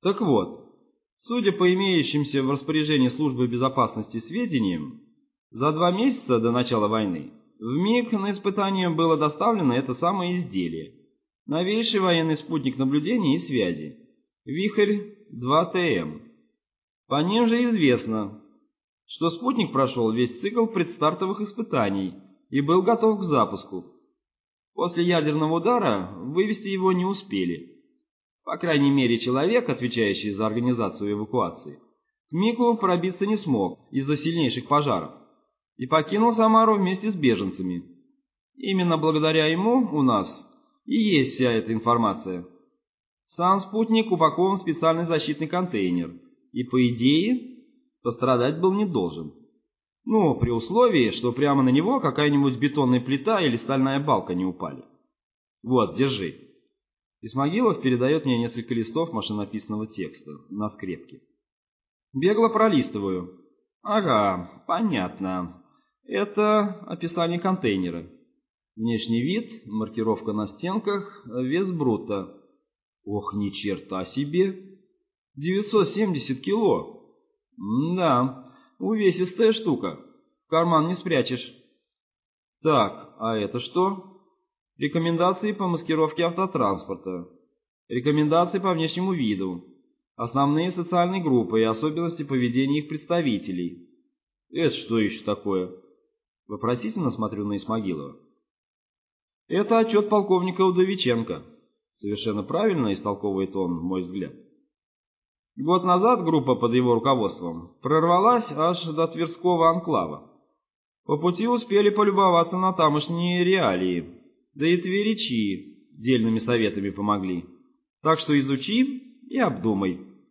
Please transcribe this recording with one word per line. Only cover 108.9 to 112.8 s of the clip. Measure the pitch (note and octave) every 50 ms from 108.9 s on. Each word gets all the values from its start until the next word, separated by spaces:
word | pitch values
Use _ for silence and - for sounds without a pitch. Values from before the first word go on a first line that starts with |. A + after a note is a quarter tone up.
| D#3 D3+ E3 E3
Тверского | E3+ E3 E3+ E3 E3+ - - F3+ F3+ E3 E3 E3
анклава. | E3 F3+ E3+ E3+ D#3 G#2+ F2 D#2 D2 C#2+ - - _ _ _ _ _ _ _ _ _ _ _ _ _ _ _
По | - C#3+
пути | D3+ D#3+ F3 F3 F3 G#3+
успели | A#3 A#3+ A#3 A#3 - G3+ G3+ G#3 G#3
полюбоваться | G3+ G#3 G#3 G3 G3 F#3+ G3 F#3 F3 E3+ E3+ E3+ - F3+
на | F#3 F#3 F3+
тамошние | F3+